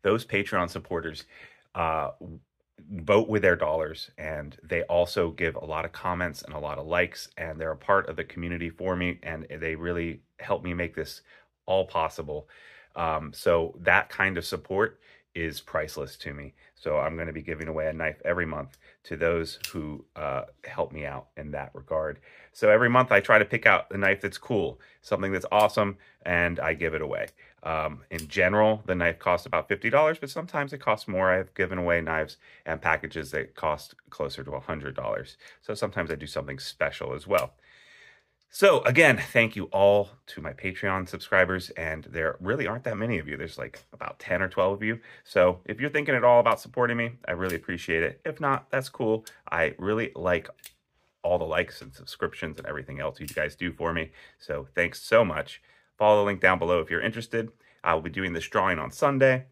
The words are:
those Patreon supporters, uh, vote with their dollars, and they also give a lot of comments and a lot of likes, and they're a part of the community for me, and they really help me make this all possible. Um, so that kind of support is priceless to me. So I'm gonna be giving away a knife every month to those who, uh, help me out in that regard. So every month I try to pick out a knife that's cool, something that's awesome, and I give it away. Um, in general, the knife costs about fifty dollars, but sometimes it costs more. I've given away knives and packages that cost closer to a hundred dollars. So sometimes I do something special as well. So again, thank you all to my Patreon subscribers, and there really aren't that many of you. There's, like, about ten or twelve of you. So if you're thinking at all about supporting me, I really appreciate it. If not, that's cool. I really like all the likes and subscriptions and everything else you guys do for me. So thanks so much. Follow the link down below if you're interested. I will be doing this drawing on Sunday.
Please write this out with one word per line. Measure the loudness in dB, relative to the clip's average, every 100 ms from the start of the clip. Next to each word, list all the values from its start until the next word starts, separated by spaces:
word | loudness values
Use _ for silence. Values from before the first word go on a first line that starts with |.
those | 2 0 0
Patreon | -4 0 0 -2
supporters, | -4 -6 -6 -6 -10 -16 -20 -20 _ _ -2
uh, | 0 0 -2 -8 -16 -18 _ _ _ _ -12
vote | -10 4 4 4
with | 4
their | 4 4
dollars, | 0 -2 -4 -8 -16 -12
and | -8 -8 -10 -16
they | -4 -4
also | 0 0 2 0 -2
give | -2 -4 -4
a |
lot | -8 -6 -6
of |
comments | -8 -6 -4 -4 -6
and | -12 -8
a |
lot | -8 -8
of | -2
likes, | 0 0 -4 -16 -10
and | -10 -6
they're | -6
a | -6
part | 2 2 2
of | -8
the |
community | -10 -8 -6 -4 -6
for | -6 -4 0
me, | -2 -4
and | -8 -10 -10 -8
they | -6 -6
really | -4 -2 -4 -8 _ _
help | -4 -4
me | -2
make | -4 -4 -4
this | -8 -10 _ -20 _ _ 0
all | 0 2
possible. | -2 -2 -4 -8 -8 -10 -20 -20 -20 -16 -4
Um, | -2 -2 -4
so | -2 2 4 2 -2
that | 4 4 2
kind | 0 0 0
of | -6
support | -8 -4 0 0 -2 _ _ _ -8
is | -6 -8
priceless | -6 -6 -6 -8 -10 -10
to | -12
me. | -12 -14 _ _ _
So | -4 -2
I'm | -2 -4
gonna | -8
be | -8
giving | -10 -8 -6
away | -4 -4
a |
knife | -2 -6 -4 -2
every | -2 -2
month | -4 -10 _ _ _
to | -12 -2
those | 0 0 -2 -8 -10
who, | -8 -8 -10 -14 -10
uh, | -6 -6 -8 _ -12
help | -6 -6
me | -6 -10
out | -10 -14 -14
in | -10
that | -10 -10
regard. | -14 -6 -4 -4 -8 -18 -20 -20
So | 0 6
every | 6 8
month | 6 6
I | 4
try | 8 6
to | 6
pick | 4 6
out | 6 2
a | 0
knife | 0 0
that's | -2 -8
cool, | -2 -2 -2 -6 -20 _
something | -4 -2 0
that's | -4 2
awesome, | 4 6 4 0 -2 _ _
and | 0 2 2 0
I | -2
give | 0 -2 -2
it |
away. | -4 -4 -6 _ -20 _
Um, | -6 -4 -4 -6 -12
in | -12 -6
general, | 2 4 6 4 4 -2
the |
knife | 0 0 0
costs | 0 0 0
about | -4 -2
fifty | -4 2
dollars, | 4 2 0
but | -8
sometimes | -10 -6 -6 -6
it | -4
costs | -2 -2 -2
more. | 0 2
I've | 2 0
given | -4 -2 0
away | 0 0
knives | 0 -2 -4 -8 _ -16 -8
and | -4
packages | 0 0 -2 -8 -6
that | -6 -6 -4
cost | -2 -2 -8 -20 _
closer | -8 -8 -6
to | -10
a | -10
hundred | -8 -8 -8 -6
dollars. | -4 -6 -8 -18 -20 -20
So | -12
sometimes | -6 -6 -4 -4
I | -6
do | -6
something | -8 -8 -10
special | -12 -4 -4 -4 -8
as | -8 0
well. | 0 0 _ _ -20 _ -20 -20 _ _ _ _
So | 4 6 6
again, | 4 8 8 6 2
thank | 2 2 0
you | -2
all | 6 8 8 2 -8 -18
to | -12
my | -12
Patreon | -8 -8 -4 -2 -2 -4
subscribers, | -10 2 4 4 2 -4
and | -8 -6 -8
there | -8 -4 -2 -2
really | -4 -2 -2
aren't | -4
that | -6 -4
many | -2 -4
of | -6
you. | -10
There's, | -10 -10
like, | -14 -14 _
about | -14 -12 -12
ten | -4 -2
or | -2
twelve | 2 0
of | 2
you. | -4 -4 -10 -20
So | _ 4 4 4
if | -6 -6
you're | -2
thinking | -2 0 4
at | 8
all | 8
about | 6 2
supporting | -2 -2 0 0
me, | -4 -6 -6
I |
really | -4 -2 -4
appreciate | -4 -8 0 0
it. | 0 -2 -10
If | -4
not, | -2 -2 -2
that's | -4 -4
cool. | -4 0 0 -2 -20 -6
I | 0 0 0
really | -2 -2 -2 -2
like | 0 0 -2 -18 -20 _ _ _ _ _
all | 0 0
the | 0
likes | -2 -2 -6
and | -18 -18
subscriptions | -18 -6 -6 -4 -10 -10
and | -10
everything | -10 -10 -8
else | -8 -8
you | -8
guys | -4 -4 -4
do | -6
for | -4 -4
me. | -2 -6 -12 -20 _
So | -8 -8 -6 -2
thanks | -2 -4
so | 4 6
much. | 6 0 -6 -10 _ _ _ _
Follow | 6 6
the | 4
link | 4
down | 4 4
below | 4 2
if | 2
you're | -2
interested. | -2 -4 -4 -4 -4 _ _ _
I | 0
will | 0
be | 0
doing | -4 -2
this | -4 0
drawing | 2 2 0
on | -4
Sunday. | 0 2 6 6 4 -2